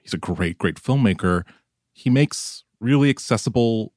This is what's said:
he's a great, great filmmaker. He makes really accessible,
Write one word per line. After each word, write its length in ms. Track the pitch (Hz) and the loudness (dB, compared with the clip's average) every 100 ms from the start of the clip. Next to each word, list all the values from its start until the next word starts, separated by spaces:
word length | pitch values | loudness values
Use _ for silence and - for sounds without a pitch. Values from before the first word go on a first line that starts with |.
he's 120 | - | -10
a 40 | 95 | -8
great, 400 | - 82 85 - | -6 -4 -4 -2
great 180 | 87 - | -4 -4
filmmaker. 680 | - 139 110 90 90 87 - _ _ _ _ | -2 2 2 2 0 0 -4 _ _ _ _
He 180 | _ 127 | _ 0
makes 540 | 131 147 - - - _ - | 2 2 -2 -12 -14 _ -8
really 280 | 120 143 143 | 0 4 4
accessible, 840 | 131 - 113 120 120 117 110 107 | 0 -2 -2 0 0 2 0 -4